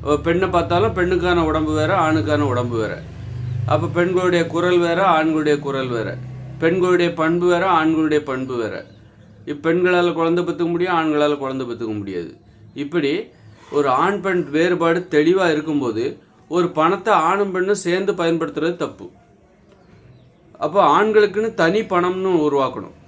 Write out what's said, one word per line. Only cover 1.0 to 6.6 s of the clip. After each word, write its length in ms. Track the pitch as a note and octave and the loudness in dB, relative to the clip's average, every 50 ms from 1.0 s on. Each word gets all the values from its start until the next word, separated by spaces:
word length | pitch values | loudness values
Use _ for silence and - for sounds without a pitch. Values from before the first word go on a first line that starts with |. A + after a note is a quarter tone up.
| F3+ F3 F#3 F3 E3+ F3+ F3 F3 E3 | 0 0 0 0 0 2 2 2 2
உடம்பு 300 | D#3 D3+ D#3 D#3 D#3 D#3 | 2 0 0 0 0 0
வேற, 180 | D#3 D3+ D#3 F#3+ F#3+ | 0 0 0 2 2
ஆணுக்கான 480 | E3 D#3 D#3 D#3 D#3 D#3 D3+ D3 D3 C#3 | 2 2 2 0 0 0 0 0 0 0
உடம்பு 300 | B2 B2 B2 A#2+ A#2 A2+ | 0 -2 -2 -2 -2 -4
வேற. 160 | A2 G2+ F2 C#2+ - - - - - - - - - - - - - - | -4 -4 -6 -10 -12 -16 -16 -14 -14 -12 -10 -10 -8 -8 -6 -6 -2 0
அப்போ 200 | C#3+ D#3 E3+ E3+ | 0 0 0 -2
பெண்களுடைய 560 | - F3 F3 F3 F#3 F3+ F3+ F3+ F3 E3+ E3 E3 | 0 0 0 2 2 0 0 2 2 2 0 0
குரல் 320 | - E3 E3+ F3+ F3+ F3 | -2 -2 0 2 2 2
வேற, 200 | F3 E3+ E3+ F3 G3 F#3+ | 2 2 2 2 2 4
ஆண்களுடைய 460 | E3 D#3 D#3 D#3+ D#3+ D#3 D3+ D3+ D3 C#3+ | 4 4 2 2 0 0 2 2 0 0
குரல் 280 | D3 C#3+ C3 C3+ C3 B2+ | 0 -4 -4 -4 -4 -4
வேற. 220 | A#2+ A2+ G#2+ F#2+ F2 - - - - - - - - | -4 -4 -4 -4 -6 -10 -12 -14 -14 -14 -14 -14 -10
பெண்களுடைய 500 | - | -2